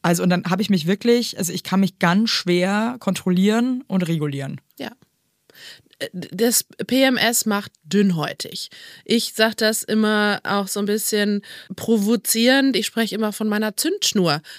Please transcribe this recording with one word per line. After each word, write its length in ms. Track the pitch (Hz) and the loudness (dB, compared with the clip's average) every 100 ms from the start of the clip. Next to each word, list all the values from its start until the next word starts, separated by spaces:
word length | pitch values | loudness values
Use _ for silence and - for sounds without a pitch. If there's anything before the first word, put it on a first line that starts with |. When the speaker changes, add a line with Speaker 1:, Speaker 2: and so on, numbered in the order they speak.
Speaker 1:
Also 180 | 165 175 | 0 0
und 80 | 180 | 2
dann 140 | 175 170 | 0 0
hab 140 | 185 | -2
ich 80 | 214 | 0
mich 160 | 190 156 | 0 0
wirklich, 520 | 202 240 240 226 - | 0 2 2 0 -6
also 120 | 170 | -6
ich 120 | 175 | -6
kann 160 | - 190 | -2 0
mich 180 | 190 - | 0 2
ganz 320 | 175 185 220 | 2 2 2
schwer 680 | - 180 175 180 202 226 247 | 0 0 0 2 0 -2 -4
kontrollieren 840 | - 190 - 180 196 220 247 254 - | -4 -2 0 4 4 4 2 -2 -2
und 200 | 190 170 | -2 0
regulieren. 540 | 165 147 139 135 143 - - | -2 -2 -4 -8 -10 -14 -14
Speaker 2:
Ja. 140 | 277 240 _ _ _ _ _ - - - _ _ - 180 170 | -14 -14 _ _ _ _ _ -20 -20 -20 _ _ -12 -10 -10
Das 320 | 185 226 220 | -2 0 0
P 400 | - - - 254 | -2 -8 -2 2
M 120 | 269 254 | 2 4
S 300 | 220 233 220 | 2 0 0
macht 260 | 202 202 - | -2 -4 -14
dünnhäutig. 880 | 156 190 202 170 147 - - - - - - - - | -2 2 2 2 -2 -6 -10 -12 -14 -16 -20 -20 -2
Ich 280 | 226 - - | -2 0 0
sag 200 | 220 214 | 0 2
das 260 | 220 220 | 0 0
immer 560 | - 214 214 214 208 202 | -2 0 2 2 2 0
auch 240 | - 202 196 | -2 -2 -2
so 120 | 202 | -2
ein 80 | 202 | -2
bisschen 560 | 214 - 214 208 208 - - - 190 | -2 -2 0 0 -2 -4 -16 -16 -8
provozierend. 1000 | - 220 202 233 - 226 233 269 269 240 | 0 2 2 0 0 2 4 4 2 0
Ich 120 | 214 | -2
spreche 260 | - 226 | -2 -2
immer 180 | 214 220 | -2 -4
von 160 | 208 220 | -2 -2
meiner 300 | 208 220 208 | 0 -2 -2
Zündschnur. 640 | 311 392 - 214 175 147 - | -4 -2 0 2 2 2 -2